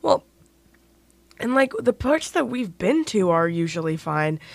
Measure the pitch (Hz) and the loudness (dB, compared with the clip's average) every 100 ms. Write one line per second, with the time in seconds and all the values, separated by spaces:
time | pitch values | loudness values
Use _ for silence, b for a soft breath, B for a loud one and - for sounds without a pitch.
0 | - - - _ _ _ _ _ _ _ | 2 2 0 _ _ _ _ _ _ _
1 | _ _ _ - 233 262 269 - 240 - | _ _ _ -8 -2 2 2 0 -2 0
2 | 254 311 - 359 247 247 220 165 185 311 | 2 0 0 -2 -2 -2 -6 -2 0 2
3 | 320 220 185 165 170 170 165 165 160 160 | 2 2 2 2 2 0 -2 -2 -4 -4
4 | - 151 156 160 B | -4 -2 -2 -2 B